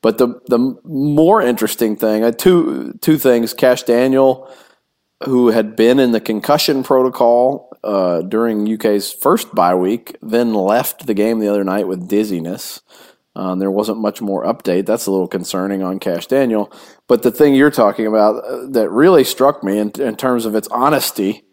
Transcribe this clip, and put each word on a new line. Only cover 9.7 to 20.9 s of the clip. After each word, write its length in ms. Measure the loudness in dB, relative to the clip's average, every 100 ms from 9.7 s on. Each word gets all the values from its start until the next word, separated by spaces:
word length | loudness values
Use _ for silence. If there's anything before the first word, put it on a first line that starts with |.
| 2
week, 420 | 0 -4 -8 -18
then 320 | -4 -2 0
left 540 | 0 0 0 -2 -8 -6
the 60 |
game 260 | -2 0 0
the 80 | -2
other 160 | -2
night 240 | -2 -4 -4
with 220 | -6 -2
dizziness. 720 | -2 -2 -4 -8 -10 -14 -18 _ -20 -20 _ _
Um, 260 | -10 -6 -4
there 120 | -2
wasn't 280 | -2 -4 -4
much 220 | -4 -4
more 220 | -6 -4
update. 420 | -4 -4 -2 -2 0
That's 200 | -4 -2
a 60 |
little 160 | -2 -2
concerning 540 | -6 -6 -6 -4 -4
on 160 | -6 -6
Cash 280 | -4 -6 -2
Daniel. 420 | 0 2 0 -4 -12 -20 _ _
But 160 | 2
the 80 | 2
thing 240 | 4 4 6
you're 160 | 4
talking 340 | 4 2 2 0
about, 380 | 2 2 0
uh, 220 | -6 -10 -4
that 180 | -2 0
really 340 | 4 6 6
struck 400 | 2 2 0 0
me 140 | -4 -2
in, 140 | -4 -4
in 160 | -6 -4
terms 280 | -2 -2 -2
of 80 |
its 140 | -4 -4
honesty 800 | 0 0